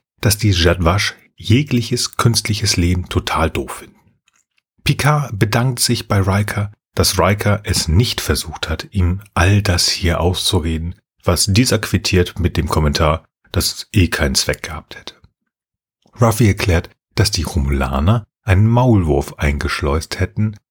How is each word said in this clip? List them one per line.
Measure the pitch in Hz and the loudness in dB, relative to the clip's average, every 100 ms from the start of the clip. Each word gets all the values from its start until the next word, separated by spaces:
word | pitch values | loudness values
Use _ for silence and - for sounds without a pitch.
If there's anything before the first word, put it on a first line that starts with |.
| _ _ | _ _
dass | 127 101 | -2 2
die | 107 | 0
Jadwash | 90 85 87 82 95 - - _ _ | 2 2 2 2 0 -2 -8 _ _
jegliches | - 117 147 120 117 120 - - | 0 2 2 -2 -2 -4 -4 0
künstliches | 117 110 - 104 104 - | 0 0 -2 -4 -2 0
Leben | 87 90 85 | 2 0 0
total | 90 - 76 80 | -4 -2 -2 -2
doof | - 65 - | -4 -8 -12
finden. | - _ _ _ _ _ _ _ _ _ | -16 _ _ _ _ _ _ _ _ _
Picard | - 143 139 151 139 98 | -2 0 2 0 -2 -2
bedankt | 110 117 123 123 | 0 0 -2 -2
sich | - 120 - | -2 -2 0
bei | 104 | 0
Riker, | 95 95 104 - 101 - _ | 2 0 0 -4 -6 -10 _
dass | - 92 - | -2 0 2
Riker | 85 101 104 101 | 2 2 0 -2
es | - 87 - | -2 -4 2
nicht | 80 123 - | 2 2 -2
versucht | - - - 76 - | -2 -4 -4 -10 -8
hat, | 80 - | -8 -6
ihm | 98 87 92 - | -2 0 -2 -6
all | - 87 104 | 0 2 2
das | 101 87 - | 2 0 -2
hier | - 85 80 | -2 -2 0
auszureden, | 85 90 - 92 80 80 82 - _ _ | 0 0 -2 -2 -2 -4 -6 -10 _ _
was | - 90 - | -2 0 2
dieser | 98 135 110 | 2 2 0
quittiert | - 113 - 95 87 - | 0 -2 0 0 0 -2
mit | 85 - | -2 -2
dem | 78 | -2
Kommentar, | - 78 73 78 78 _ _ _ | 0 0 2 0 0 _ _ _
dass | - - | -4 -4
es | - - | -6 -4
eh | 104 87 | 0 0
keinen | - 73 | 0 -2
Zweck | 65 - - | -2 -2 -6
gehabt | - 78 - - | -8 -12 -14 -20
hätte. | - - _ _ _ _ _ _ _ _ _ - | -20 -20 _ _ _ _ _ _ _ _ _ 0
Ruffy | 113 104 113 | 0 4 2
erklärt, | - - 87 - _ _ | 2 2 0 -2 _ _
dass | - 104 | -2 0
die | - | 0
Romulaner | 76 80 69 69 65 67 78 117 - _ | -4 -2 0 0 -2 0 2 0 -2 _
einen | - 92 110 | 0 4 4
Maulwurf | 120 127 107 82 69 - - | 4 4 4 4 0 0 -2
eingeschleust | 76 71 71 - 73 76 - - | -2 -2 -4 -4 -2 -2 -4 -4
hätten, | - - 107 104 _ | -4 -2 -4 -4 _